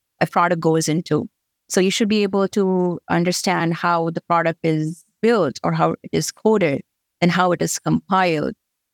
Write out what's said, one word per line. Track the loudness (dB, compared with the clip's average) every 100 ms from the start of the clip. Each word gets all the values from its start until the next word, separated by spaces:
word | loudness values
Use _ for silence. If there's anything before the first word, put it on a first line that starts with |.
| _ _
a | -2
product | 0 0 2
goes | 2 0 0
into. | -2 0 -2 -2 -12 _ _ _
So | 0
you | 2
should | 2 0
be | 2
able | 0 0 0
to | 0 0 2 0 -4 -2
understand | 0 0 0 -2 0 0
how | -2 0 0 -2
the | -4
product | -2 0 0 -2
is | -2 -2 -2 -8 _ _
built | 0 2 0 -2
or | -4
how | 0 0 -2
it | -4
is | -4 -4
coded | -4 0 2 2 -2 -6 _ _ _
and | 0
how | 2 2
it | 2
is | -2 -4
compiled, | -2 -2 0 0 2 0 -2 -8 _ _ _